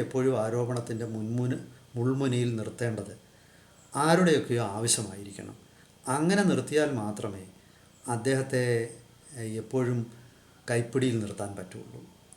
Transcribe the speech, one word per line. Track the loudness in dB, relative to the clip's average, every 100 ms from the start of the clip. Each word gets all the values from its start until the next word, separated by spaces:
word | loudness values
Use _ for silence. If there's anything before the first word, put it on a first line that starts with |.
എപ്പോഴും | 0 2 2 2
ആരോപണത്തിൻ്റെ | 2 0 0 -2 -4 -4 -4
മുൻമുന-, | -4 -2 0 0 -2 -6 -18 -10 -2
മുൾമുനയിൽ | 0 2 2 2 0 0
നിർത്തേണ്ടത് | -4 -2 -2 -2 -6 -12 -20 -20 -20 -20 -20 -20 -8 0
ആരുടെയൊക്കെയോ | 6 6 8 6 4 0
ആവശ്യമായിരിക്കണം. | 0 -2 0 0 -2 -8 -14 -14 -14 -16 -20 -20 -20 -10 -4
അങ്ങനെ | 0 2 4
നിർത്തിയാൽ | 4 2 2 2 2
മാത്രമേ | 0 -4 -4 -6 -8 -14 -20 -20 -20 -20 -12 -4
അദ്ദേഹത്തെ, | -2 2 0 0 0 2 2 0 -8 -20 -20 -18 -10
ഏഹ്, | -8 -6
എപ്പോഴും | -2 0 0 0 -4 -10 -20 -20 -20 -14 -2
കൈപ്പിടിയിൽ | -2 0 0 2 0
നിർത്താൻ | -2 -6 -8 -8
പറ്റുള്ളൂ. | -12 -14 -16 -18 -20 -20 -20